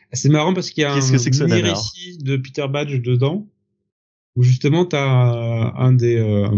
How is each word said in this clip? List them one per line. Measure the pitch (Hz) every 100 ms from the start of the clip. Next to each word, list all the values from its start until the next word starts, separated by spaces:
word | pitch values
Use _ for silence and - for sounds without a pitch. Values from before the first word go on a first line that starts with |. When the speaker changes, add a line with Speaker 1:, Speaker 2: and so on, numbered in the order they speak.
| _
Speaker 1:
C'est | 127 139
marrant | 151 160
parce | 185 170
qu'il | -
y | 147
a |
Speaker 2:
Qu'est-ce | 139 131
Speaker 1:
un |
Speaker 2:
que | 131
c'est | 123
que | 135
ce | 147
Speaker 1:
mini | 117
Speaker 2:
nanar ? | 104 101
Speaker 1:
récit | 110 170 180 175
de | 135 135
Peter | 131 - 139
Badge | 143 147 135
dedans, | 120 123 139 190 208 _ _ _ _ _ _ _ _ 120
où |
justement | 123 127 147 160 175
t'as | 147 139 127 123 117 117 117 113 -
un | 127
des, | 127 120 117
euh, | 110 104 101